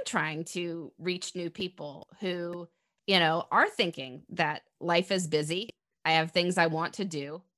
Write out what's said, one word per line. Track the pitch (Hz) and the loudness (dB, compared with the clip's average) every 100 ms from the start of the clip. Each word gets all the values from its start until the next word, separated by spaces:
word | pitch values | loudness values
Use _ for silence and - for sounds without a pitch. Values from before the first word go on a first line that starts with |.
| 523 | -2
trying | 196 156 156 160 | -2 0 -4 -6
to | 180 170 165 151 - | -6 -6 -6 -10 -6
reach | 175 180 - 180 | -4 -4 -6 -8
new | 170 | -8
people | 165 180 185 147 139 - 180 | -6 -8 -8 -12 -12 -18 -8
who, | 190 180 175 175 170 _ _ _ - | -6 -4 -6 -8 -12 _ _ _ 2
you | 190 | 4
know, | 160 165 - | 6 4 2
are | - 403 | 4 4
thinking | - 185 160 131 127 - | 2 -2 -2 -10 -14 -8
that | 170 156 151 - _ | -2 -2 -2 -10 _
life | 170 170 185 | 2 2 2
is | 196 170 | 0 2
busy. | 156 151 175 226 - _ _ | 0 0 -4 -6 -14 _ _
I | 156 | 2
have | 160 160 | 4 4
things | 180 175 180 | 2 2 4
I | 165 | 4
want | 160 170 - | 2 -2 -4
to | 196 | -6
do. | 151 139 165 - | -4 -8 -10 -16